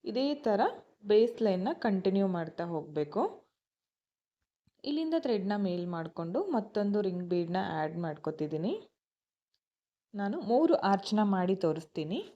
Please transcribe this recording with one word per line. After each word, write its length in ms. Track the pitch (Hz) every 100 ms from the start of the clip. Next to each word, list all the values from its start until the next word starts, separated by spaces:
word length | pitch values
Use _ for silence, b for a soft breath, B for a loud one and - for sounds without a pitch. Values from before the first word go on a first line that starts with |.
ಇದೇ 240 | - 220 277 285
ಥರ 220 | 233 202 381 - - _ 202
ಬೇಸ್ 340 | 208 233 -
ಲೈನ್ನ 280 | 220 180 208 -
ಕಂಟಿನ್ಯೂ 500 | 233 190 190 196 196
ಮಾಡ್ತಾ 340 | 175 160 - 170
ಹೋಗ್ಬೇಕು. 560 | 165 151 151 147 196 392 - _ _ _ _ _ _ _ _ _ _ _ _ _ _
ಇಲ್ಲಿಂದ 320 | - 294 320 330
ಥ್ರೆಡ್‌ನ 360 | 285 214 190 208
ಮೇಲ್ 280 | 196 175 175
ಮಾಡ್ಕೊಂಡು 520 | 170 160 - 170 226 403
ಮತ್ತೊಂದು 480 | 254 208 208 202 208
ರಿಂಗ್ 240 | 196 180 180
ಬೀಡ್‌ನ 320 | 180 170 185 190
ಆ್ಯಡ್ 280 | 160 156 165
ಮಾಡ್ಕೊತಿದ್ದೀನಿ. 760 | 170 151 - 156 151 156 185 427 - _ _ _ _ _ _ _ _ _ _ _ _
ನಾನು 240 | 202 202 302
ಮೂರು 340 | 202 240 330 330
ಆರ್ಚ್‌ನ 380 | 196 196 - 214 208
ಮಾಡಿ 300 | 190 180 190
ತೋರಿಸ್ತೀನಿ. 640 | 170 156 - - 151 240 427